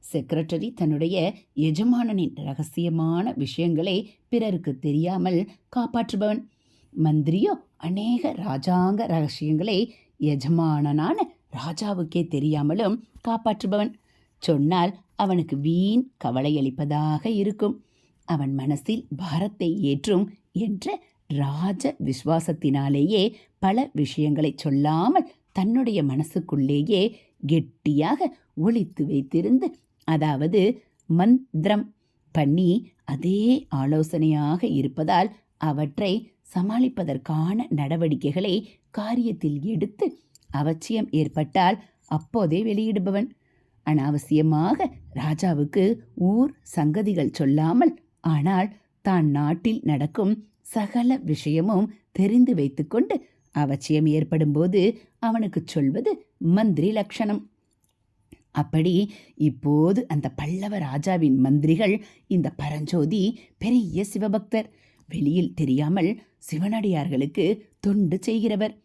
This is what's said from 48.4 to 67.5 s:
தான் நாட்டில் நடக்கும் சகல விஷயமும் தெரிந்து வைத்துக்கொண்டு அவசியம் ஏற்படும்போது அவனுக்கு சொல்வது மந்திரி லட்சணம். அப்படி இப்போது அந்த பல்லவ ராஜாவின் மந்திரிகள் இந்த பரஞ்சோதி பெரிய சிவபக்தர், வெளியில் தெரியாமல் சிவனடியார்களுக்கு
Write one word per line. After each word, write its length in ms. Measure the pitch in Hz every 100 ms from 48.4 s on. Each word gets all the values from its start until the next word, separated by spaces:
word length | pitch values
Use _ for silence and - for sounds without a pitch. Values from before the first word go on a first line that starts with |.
| 156 190 202 - _ _ -
தான் 240 | 185 151
நாட்டில் 500 | 143 147 170 233 220
நடக்கும் 500 | - 143 147 - 196 214 - _ -
சகல 520 | 226 202 247 240 262
விஷயமும் 640 | 170 151 156 160 185 196 214 - _
தெரிந்து 400 | - 196 240 247 160
வைத்துக்கொண்டு 600 | 139 - 156 220 403 381 - _ _ 143
அவசியம் 520 | 143 139 - 151 156
ஏற்படும்போது 720 | 156 151 160 151 147 175 196 190 233 - _
அவனுக்கு 420 | 233 226 214 160
சொல்வது 480 | - 165 135 156 339 392 _ _ 165
மந்திரி 420 | 185 220 151 175
லட்சணம். 500 | 214 202 - 214 208 - _ _ _ _ _ _ _ _ - _ -
அப்படி 380 | 147 156 160 180 208 - - -
இப்போது 600 | 151 - 143 147 160 196 -
அந்த 200 | 147 139
பல்லவ 440 | 131 147 185 202 208
ராஜாவின் 600 | 143 139 170 185 151 131
மந்திரிகள் 560 | 127 147 151 165 214 208 - _ _
இந்த 200 | 185 139
பரஞ்சோதி 720 | - 143 151 151 175 147 208 190 - - _
பெரிய 480 | 214 247 196 156 208
சிவபக்தர், 640 | 202 214 208 208 220 214 _ _ _ -
வெளியில் 460 | 170 143 175 175 -
தெரியாமல் 560 | 147 131 151 190 170 233 - _
சிவனடியார்களுக்கு 1000 | - 156 196 220 208 170 175 135 143 - 170